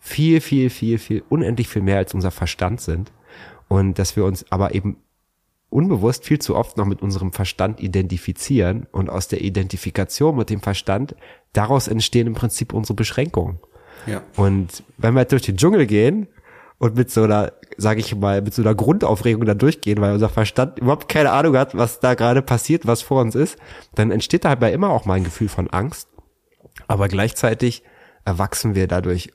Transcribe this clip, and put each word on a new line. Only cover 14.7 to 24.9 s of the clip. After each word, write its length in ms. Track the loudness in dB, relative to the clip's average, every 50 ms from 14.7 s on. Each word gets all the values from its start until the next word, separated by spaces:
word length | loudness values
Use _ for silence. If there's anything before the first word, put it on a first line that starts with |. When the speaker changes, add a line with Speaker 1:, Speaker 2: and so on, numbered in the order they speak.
| -8 -14 -20 -20 _
Speaker 1:
wenn 160 | -2 0 2 4
wir 120 | 4 4
durch 160 | 4 2 2 2
den 160 | 0 0 2
Dschungel 260 | 4 4 6 4 4
gehen 440 | 4 4 4 4 4 4 2 -2 -6 _ -18 _ -20 -20 -20 -20 -20 _ _
und 160 | -2 0 2
mit 160 | 2 0 2
so 140 | 2 2 4
einer, 280 | 4 4 2 0 -2 -4 _ -20 _ -10
sag 220 | -4 -2 0 0 0
ich 160 | -2 -4 -4
mal, 240 | -2 0 0 0 0
mit 140 | 0 -2 -2
so 80 | 0 2
einer 120 | 2 2
Grundaufregung 680 | 4 2 2 2 2 2 2 0 2 2 0 2 2 2
da 100 | 0 2
durchgehen, 460 | 2 2 2 2 0 -2 -2 0 2
weil 140 | 2 2 2
unser 140 | 2 0 0
Verstand 500 | 2 0 0 0 0 0 -2 -2 -2 -2
überhaupt 300 | 0 0 0 0 -2 -2
keine 240 | 0 2 2 4 4
Ahnung 240 | 4 4 4 4
hat, 200 | 2 2 0 0
was 240 | -2 -2 -2 -2 0
da 140 | 0 0 2
gerade 260 | 2 2 2 2 2
passiert, 460 | 2 2 0 -2 0 0 0 0 2
was 160 | 0 0 0 0
vor 180 | 0 0 2
uns 140 | 2 2 0
ist, 240 | 0 -2 -2 -4 -8 -20 -20 -20 -20 -20 _ -2
dann 160 | 0 0 2 0
entsteht 320 | 0 0 0 -2 0 2
dabei 280 | 0 2 2 2 2 2
immer 180 | 2 0 0